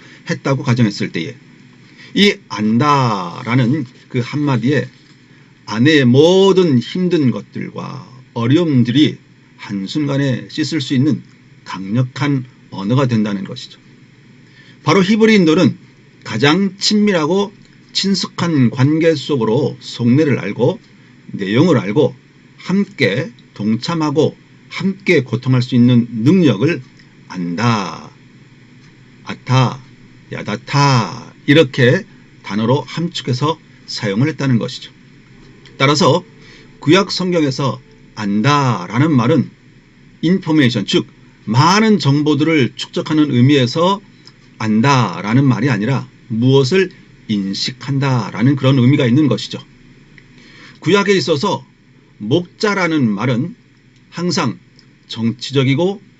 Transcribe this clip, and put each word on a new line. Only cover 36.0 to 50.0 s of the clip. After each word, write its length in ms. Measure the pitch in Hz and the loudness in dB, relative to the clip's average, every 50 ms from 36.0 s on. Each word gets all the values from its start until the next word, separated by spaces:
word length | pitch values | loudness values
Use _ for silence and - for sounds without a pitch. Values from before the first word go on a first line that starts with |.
| - 131 151 180 - - - - - - - - - - - - | 2 2 2 0 -2 -8 -20 -20 -20 -20 -20 -20 -20 -20 -20 -6
구약 320 | - 143 165 196 202 190 | 0 2 2 2 2 0
성경에서 720 | - - 180 185 175 165 151 135 127 - 143 117 98 - - - - - - - - | -4 -6 -4 -2 0 0 0 -2 -2 -4 -4 -6 -6 -8 -14 -20 -20 -20 -20 -20 -14
"안다"라는 960 | - 107 101 101 107 110 139 147 147 139 123 110 95 90 87 101 123 147 170 | -8 -6 -2 -2 0 2 2 2 2 2 0 -2 -2 -4 -6 -2 0 2 2
말은 380 | 147 120 110 120 123 127 - - - _ _ - - - _ _ _ _ - - - - | 2 2 2 2 2 0 0 -2 -8 _ _ -20 -20 -20 _ _ _ _ -20 -20 -14 -6
인포메이션, 640 | - 160 190 190 - 160 156 156 135 117 120 107 98 | -2 0 0 0 0 0 2 2 2 2 0 -2 -4
즉 220 | - - 165 - - - - - - _ _ - | 0 -2 -2 -2 -2 -14 -20 -20 -20 _ _ -8
많은 540 | 104 113 127 151 175 190 214 226 220 208 165 | -2 0 2 4 4 4 4 4 2 2 2
정보들을 720 | 135 143 139 151 147 147 151 135 156 160 160 151 120 - - | 2 0 0 2 2 0 0 0 0 0 2 0 0 -2 -4
축적하는 560 | - - - - 185 - - 156 156 151 143 | -10 -14 -8 -8 -8 -6 -2 0 0 0 2
의미에서 720 | 127 120 123 135 147 139 123 120 - 165 170 190 202 190 - - - - - - - _ - - - | 2 2 4 4 4 2 2 0 0 0 0 0 0 -2 -6 -18 -20 -20 -20 -20 -20 _ -20 -20 -14
"안다"라는 880 | - 110 107 107 110 120 143 139 127 113 92 85 87 95 104 117 135 143 | -8 -4 -2 0 2 2 2 2 2 2 0 -4 -8 -6 0 0 2 2
말이 240 | 135 110 95 120 147 | 2 0 0 0 -2
아니라 380 | 113 95 104 120 135 127 127 - - - - | -2 -2 -2 -2 -4 -4 -6 -8 -18 -20 -12
무엇을 640 | - 113 110 123 131 135 139 139 127 185 190 185 185 - - - - - - - | -8 -4 -2 2 4 4 4 2 2 2 0 0 -2 -4 -16 -20 -20 -20 -20 -6
인식한다라는 1300 | - 107 101 95 95 98 - - - 127 - - 139 139 135 139 135 131 120 101 - - - 117 139 143 | -4 -4 -4 -2 -6 -6 -6 -8 -8 -10 -10 -8 -4 -4 -2 -2 0 -2 -2 -4 -6 -6 0 0 0 0
그런 240 | 127 131 131 139 131 | 2 2 2 2 4
의미가 260 | 120 127 147 143 135 | 4 4 4 4 2
있는 220 | 113 120 156 156 | 2 2 2 2
것이죠. 360 | 127 107 - - - - - - _ - - - - - - | 2 0 -2 -4 -10 -12 -14 -14 _ -20 -20 -20 -20 -20 -20